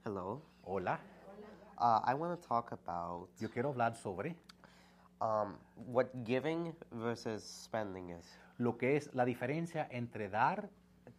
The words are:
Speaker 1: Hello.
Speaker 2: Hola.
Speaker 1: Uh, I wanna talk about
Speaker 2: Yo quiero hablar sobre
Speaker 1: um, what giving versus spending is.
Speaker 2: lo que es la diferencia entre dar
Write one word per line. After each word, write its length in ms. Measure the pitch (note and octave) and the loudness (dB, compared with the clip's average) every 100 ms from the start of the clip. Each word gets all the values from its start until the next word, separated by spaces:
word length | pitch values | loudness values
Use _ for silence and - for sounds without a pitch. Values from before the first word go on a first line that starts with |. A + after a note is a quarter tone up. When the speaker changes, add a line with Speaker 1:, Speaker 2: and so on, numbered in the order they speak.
| - | -4
Speaker 1:
Hello. 360 | G2 F#2 B2 - - | -4 -4 -6 -8 -18
Speaker 2:
Hola. 340 | - F#2+ - E3 - - - - - - - - | -4 -2 0 -2 -4 -18 -18 -16 -16 -18 -18 2
Speaker 1:
Uh, 220 | A#2+ A2 - | 6 6 6
I 80 | |
wanna 240 | C3+ E3+ F3 | 2 2 -2
talk 340 | - A#2 A#2 | 0 0 0
about 560 | A2+ - F2 E2+ F2 F2+ - | -8 -4 -4 -2 -6 -8 -6
Speaker 2:
Yo 120 | A2 | -6
quiero 240 | - B2+ | 0 -2
hablar 240 | B2+ A#2 A#2 | 2 2 0
sobre 400 | A2+ F2+ A#2+ E3+ - - - - - - - _ | -6 -4 -4 -6 -14 -20 -20 -20 -20 -20 -20 _
Speaker 1:
um, 380 | A2+ G#2+ G#2 D#2+ - - | 2 2 2 -2 -14 -14
what 320 | A#2 B2 B2+ B2+ | 0 2 2 0
giving 500 | A2+ B2+ C3+ E3 E3+ D#3+ - | 0 2 2 -2 -2 -6 -10
versus 520 | A#2 A2+ A2+ B2 G#2+ | -4 -2 -2 -2 -4
spending 680 | - - - A2 G#2 F#2+ F2+ | -6 -14 -6 -4 -2 -6 -8
is. 140 | E2+ E2+ - - - | -12 -14 -20 -20 0
Speaker 2:
lo 200 | A#2+ A#2 | 0 2
que 180 | B2 D3 | 4 2
es 180 | C#3+ | 2
la 120 | C3 B2 | 2 2
diferencia 640 | B2 B2 D3+ E3+ D#3+ D3 | 2 -2 -2 -2 -4 -4
entre 380 | B2+ A#2+ A#2 G#2 | -4 -6 -4 -2
dar 400 | G2+ C3 G3 G#3 - - - - | 4 4 4 -6 -14 -20 -20 -20